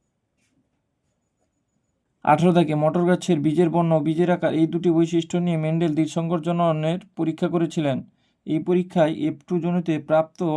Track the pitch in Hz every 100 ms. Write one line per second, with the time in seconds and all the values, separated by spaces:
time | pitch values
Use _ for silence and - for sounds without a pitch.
0 | _ _ _ _ _ _ _ _ _ _
1 | _ _ _ _ _ _ _ _ _ _
2 | _ _ - 151 180 175 151 151 156 175
3 | 175 175 185 156 151 156 170 165 165 160
4 | 151 156 175 175 160 156 160 170 180 165
5 | 165 170 165 180 175 160 156 165 170 151
6 | 151 175 165 175 165 170 170 156 156 180
7 | - - 160 156 175 170 160 170 147 127
8 | - _ _ _ - 156 180 180 180 180
9 | 156 - 156 139 - 180 170 180 170 156
10 | 143 156 160 - 170